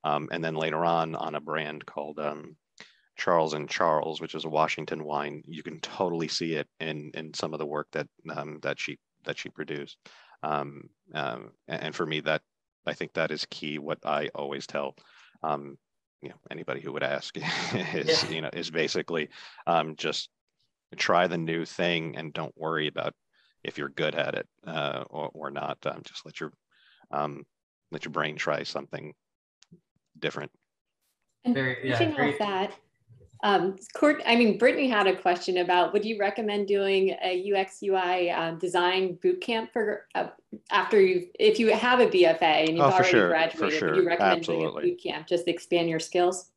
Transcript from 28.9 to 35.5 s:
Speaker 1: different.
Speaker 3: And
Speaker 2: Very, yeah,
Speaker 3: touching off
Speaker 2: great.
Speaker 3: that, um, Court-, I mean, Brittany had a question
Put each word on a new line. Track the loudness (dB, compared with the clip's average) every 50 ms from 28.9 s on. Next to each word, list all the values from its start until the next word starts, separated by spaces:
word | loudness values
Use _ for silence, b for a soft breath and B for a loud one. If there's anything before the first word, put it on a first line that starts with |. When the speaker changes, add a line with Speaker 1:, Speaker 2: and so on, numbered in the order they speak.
| -12 -12 -12 -14 -18 _ _ _ _ _ _ _ _ _ _ _ -20 -20 _ _ _ _ _ _ _ -6
Speaker 1:
different. | -6 -6 -6 -6 -10 -10 _ _ _ _ _ _ _ _ _ _ _ _ _ _ _ _ _ _ _
Speaker 3:
And | 0 0
Speaker 2:
Very, | 0 0 -2 -2 -4 -2
yeah, | -2 2
Speaker 3:
touching | 2 2 2
off | 2 0
Speaker 2:
great. | 0 0 0 0
Speaker 3:
that, | -2 0 0 0 -2 -2 -4 -12 _ _ _ _ _ _ -20 -20 -20 _ _ -2 2
um, | 4 4 4 4 2 -2 -4 -14 -14 -2
Court-, | 4 4 4 4 4 2
I | 4 6 6
mean, | 6 6 4 6
Brittany | 4 4 4 4 2 2
had | 4 4 4 4
a | 2
question | 4 2 2 2 2 0 -2